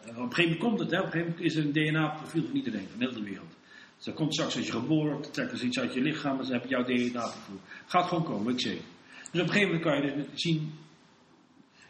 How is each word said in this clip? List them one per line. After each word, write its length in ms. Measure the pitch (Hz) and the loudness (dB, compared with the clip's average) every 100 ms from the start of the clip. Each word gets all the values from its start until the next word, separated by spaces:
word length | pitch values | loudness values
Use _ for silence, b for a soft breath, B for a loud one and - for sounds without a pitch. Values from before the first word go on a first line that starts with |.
| 117 | -12
een 80 | |
gegeven 280 | 117 123 165 | -6 -2 2
moment 160 | 170 160 | 4 4
komt 220 | 233 196 | 2 2
het, 100 | 165 | 2
hè. 80 | 175 | 0
Op 60 | |
een 60 | 165 | 0
gegeven 200 | 165 170 | 0 -2
moment 160 | 165 165 | 0 0
is 100 | 147 | 2
er 80 | |
een 80 | 147 | 2
D 200 | 147 156 | 2 4
N 40 | 156 | 2
A-profiel 480 | 151 - - 165 | 0 -2 -4 -2
van 120 | 127 139 | 0 -2
iedereen, 320 | 123 107 92 | -2 -4 -6
van 120 | 104 | -4
heel 120 | 127 | -4
de 100 | 110 | -2
wereld. 340 | 101 90 85 - B B B B | -6 -8 -12 -20 B B B B
Dus 80 | |
dat 100 | - | -8
komt 200 | - 151 | -2 0
straks 220 | - 139 127 | 0 -2 -2
als 100 | 104 | -2
je 60 | |
geboren 400 | 113 131 156 151 | -2 2 2 2
wordt, 200 | 143 - | -2 -6
trekken 260 | - 120 117 | -4 -4 -2
ze 80 | 123 | -2
iets 120 | 127 | 0
uit 160 | 117 | -2
je 60 | 127 | 0
lichaam 380 | 147 151 147 135 | 0 0 -2 -2
en 60 | |
ze 80 | 127 | 0
hebben 180 | 123 - | -2 0
jouw 140 | 127 | 0
D 40 | 123 | 2
N 280 | 123 120 120 | 2 2 0
A-profiel. 440 | 110 - - 95 - B B | -4 -6 -12 -14 -14 B B
Gaat 200 | 180 175 | 2 4
gewoon 160 | 170 | 2
komen, 280 | 127 104 110 | 0 0 0
ik 80 | 123 | 0
zeg. 180 | 113 87 - - B B B | 0 -4 -8 -18 B B B
Dus 100 | 170 | 0
op 40 | 170 | 4
een 60 | |
gegeven 140 | 202 190 | 4 4
moment 160 | 165 | 4
kan 140 | 165 143 | 4 4
je 180 | 143 139 | 2 0
dus 260 | 135 - | -4 -2
zien 300 | 165 156 151 - - - - - _ - _ - - B B | 2 2 0 -8 -16 -20 -20 -20 _ -20 _ -20 -20 B B